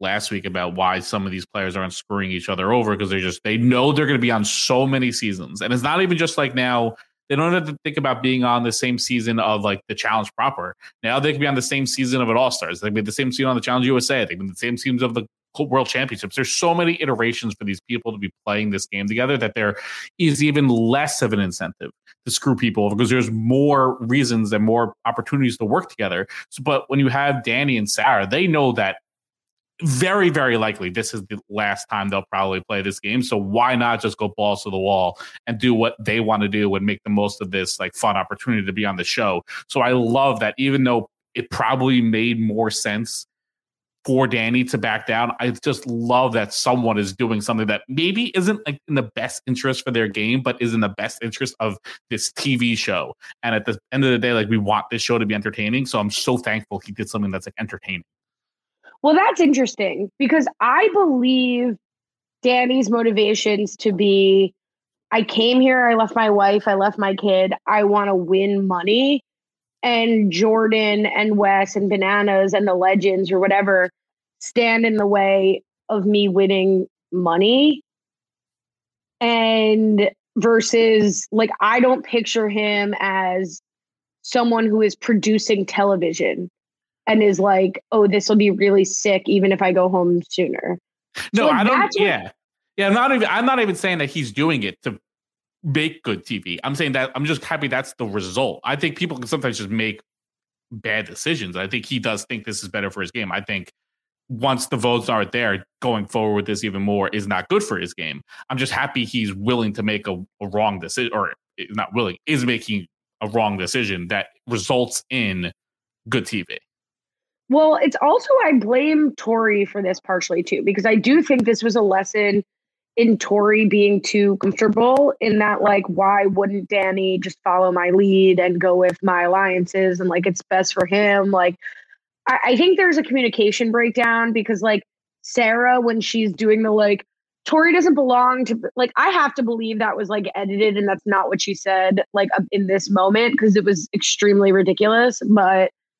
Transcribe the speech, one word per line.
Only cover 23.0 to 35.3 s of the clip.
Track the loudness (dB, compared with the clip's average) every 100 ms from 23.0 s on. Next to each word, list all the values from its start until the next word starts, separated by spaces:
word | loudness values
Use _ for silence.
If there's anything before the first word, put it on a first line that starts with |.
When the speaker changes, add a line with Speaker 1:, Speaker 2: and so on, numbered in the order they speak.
| 0
Speaker 1:
there's | 2 0
more | -2 0 2 4 4 2 0
reasons | -2 0 0 0 0
and | 0
more | 2 2 0 -4 -6
opportunities | -6 -4 -2 -2 -2
to |
work | -2 -2 -2
together. | -6 -4 -4 -6 -10 -16
So, | -8
but | -2 -2 0
when | 0
you | 2
have | 2 0 -2
Danny | -2 -2 0 -2
and | -2
Sarah, | 0 2 2 0
they | 0 0
know | 2 2
that | 0 -2 -4 _ _ _ _ _ _ _ -8
very, | -4 0 0 2 2
very | 2 0 2
likely | 0 -4 -6
this | -6 -6
is | -8 -10
the | -14 -10
last | -4 -4 -4 -6
time | -6 -4
they'll | -4 -4
probably | -4 -2 -4 -4
play | -6
this | -4 -6
game. | -4 -4
So | -2 -4
why | -2 0 2 2
not | 0 0
just | -4 -4
go | -6 -2
balls | -2 -2
to | -4
the | -4
wall | 0 0 0 -4 -14